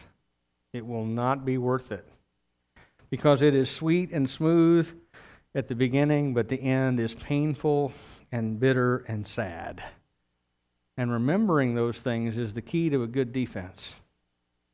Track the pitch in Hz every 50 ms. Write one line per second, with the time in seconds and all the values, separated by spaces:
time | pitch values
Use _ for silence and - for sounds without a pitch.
0 | - - _ _ _ _ _ _ _ _ _ _ _ _ - 123 110 123 120 113
1 | 110 113 113 120 123 127 139 139 131 131 131 131 123 123 127 127 - - 104 92
2 | - - _ _ _ _ _ _ _ _ _ _ _ _ _ - - _ _ _
3 | _ _ 139 127 - 151 143 123 143 151 139 135 131 131 - - 160 160 165 180
4 | 180 165 165 156 135 127 - - 156 160 170 170 165 165 170 170 160 - - -
5 | - _ - - - - - - _ _ - 139 120 - 127 117 131 123 127 139
6 | 147 147 151 147 147 139 123 120 110 98 131 - 131 131 131 131 131 131 127 120
7 | 113 113 - - - - 143 143 151 156 143 143 - 151 147 143 143 135 131 -
8 | - - - - - _ 123 117 113 110 110 107 127 135 131 127 123 123 123 123
9 | 123 - 113 104 104 - - - 104 90 85 85 87 - - 87 - - - _
10 | _ _ _ _ _ _ _ _ _ _ _ _ _ _ _ _ _ _ _ -
11 | 123 120 120 117 120 135 170 208 226 196 165 147 131 123 120 120 117 120 113 -
12 | - 127 117 113 117 117 107 117 120 107 101 117 - - - 165 165 160 143 131
13 | 117 113 120 135 131 117 117 131 127 - - 101 90 92 - - - - - -
14 | _ _ _ _ _ _ _ _ _ _ _ _ _ _